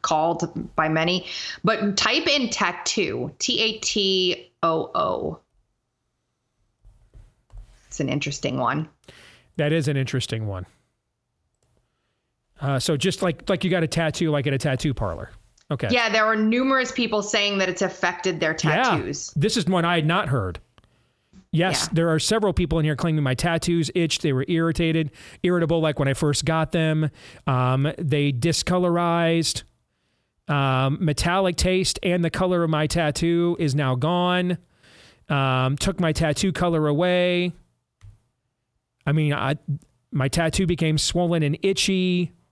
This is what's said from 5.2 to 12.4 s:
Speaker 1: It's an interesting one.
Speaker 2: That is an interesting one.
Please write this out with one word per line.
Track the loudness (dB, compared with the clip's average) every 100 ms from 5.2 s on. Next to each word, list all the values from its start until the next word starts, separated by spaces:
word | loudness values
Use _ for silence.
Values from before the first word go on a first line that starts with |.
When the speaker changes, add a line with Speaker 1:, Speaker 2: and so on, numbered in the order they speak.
| -4 -8 _ _ _ _ _ _ _ _ _ _ _ _ _ _ -20 -20 _ -20 -20 _ _ -18 -18 -20 _
Speaker 1:
It's | -6
an | -4
interesting | -2 -4 -6 -6 -2
one. | -2 -2 -6 _ -20 -20 -20 -20 _ -4
Speaker 2:
That | 0
is | 0 0
an | -2
interesting | -2 -2 -4 -4 -4
one. | -6 -10 _ _ _ _ _ _ _ _ _ _ _ _ _ _ _ _ _